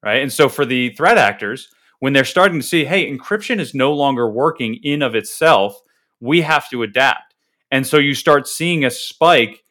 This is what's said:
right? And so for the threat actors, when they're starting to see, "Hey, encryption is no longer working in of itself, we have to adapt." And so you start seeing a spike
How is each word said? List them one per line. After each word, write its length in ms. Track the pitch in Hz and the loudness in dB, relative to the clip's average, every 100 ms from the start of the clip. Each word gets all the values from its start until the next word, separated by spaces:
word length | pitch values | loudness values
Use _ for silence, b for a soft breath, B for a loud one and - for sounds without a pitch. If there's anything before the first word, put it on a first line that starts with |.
right? 180 | 104 117 | -2 -2
And 100 | 139 | -2
so 200 | - 143 | 0 0
for 160 | - 135 | 2 -2
the 240 | 127 123 | -2 -4
threat 260 | - 165 226 | 0 2 4
actors, 540 | 107 104 104 127 - _ _ _ | 4 0 -8 -10 -14 _ _ _
when 120 | 131 | 0
they're 100 | 139 | 2
starting 380 | 131 - 190 165 | 2 2 2 2
to 60 | 127 | -2
see, 180 | 170 | -2
"Hey, 260 | 139 185 - | 0 -2 -4
encryption 480 | 135 - 208 208 233 | -8 -6 -6 -4 -6
is 160 | 143 | -6
no 200 | 139 131 | -2 0
longer 340 | 147 139 127 120 | 2 0 0 -2
working 460 | 107 147 160 117 113 | 0 -2 -2 -8 -6
in 180 | 143 147 | -6 -2
of 140 | 139 | -2
itself, 640 | 113 107 - 160 131 98 - _ _ _ _ | -2 -6 0 2 4 2 -6 _ _ _ _
we 220 | 120 165 | -2 0
have 260 | 156 156 - | 2 -2 -2
to 140 | 127 | -6
adapt." 520 | 110 104 131 - _ _ _ _ _ | -4 0 0 0 _ _ _ _ _
And 160 | 135 131 | -4 0
so 100 | 151 | 0
you 160 | 143 | 0
start 340 | 135 - 147 - | -2 2 2 0
seeing 380 | - 165 170 | -6 -4 -2
a 60 | 131 | -2
spike 760 | 120 - - 160 165 113 - _ | -4 -14 0 4 4 2 -4 _